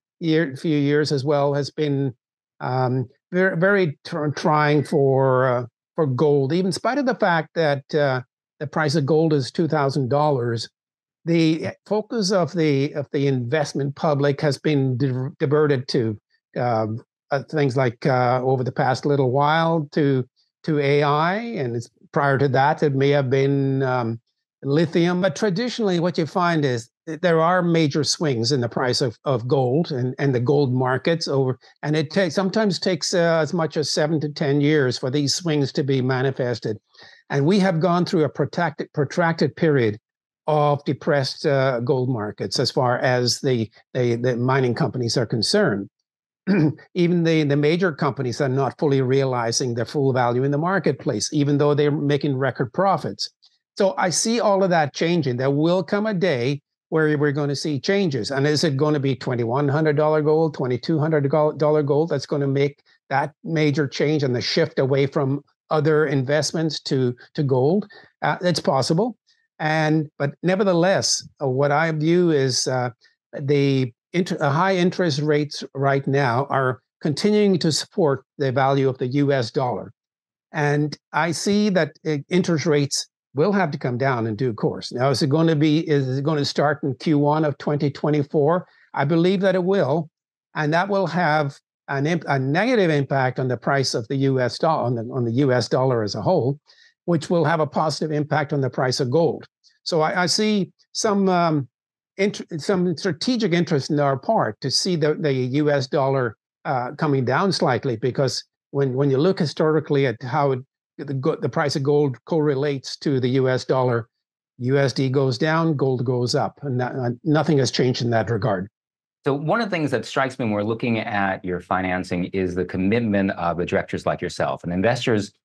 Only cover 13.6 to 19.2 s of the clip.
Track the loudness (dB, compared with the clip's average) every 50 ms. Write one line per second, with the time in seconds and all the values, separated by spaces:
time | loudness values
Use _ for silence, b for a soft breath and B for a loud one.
13.6 | -2 -2 -4 -4 -4 -4 -4 -2 0 0 2 2 2 0 0 0 0 -2 -2 0
14.6 | -2 0 0 2 0 0 0 0 -2 -2 -2 -4 -6 -8 -6 -4 -2 0 2 2
15.6 | 4 2 2 0 -2 -2 -2 0 0 -2 -4 -6 _ _ _ _ _ _ -6 -4
16.6 | -2 0 0 0 -2 -2 -6 -8 -12 _ _ _ _ _ -4 -4 -4 -4 -2 0
17.6 | 0 0 0 0 0 0 -2 -2 0 0 2 2 2 2 2 2 2 0 0 0
18.6 | -2 -2 -2 0 0 0 0 0 0 0 2 2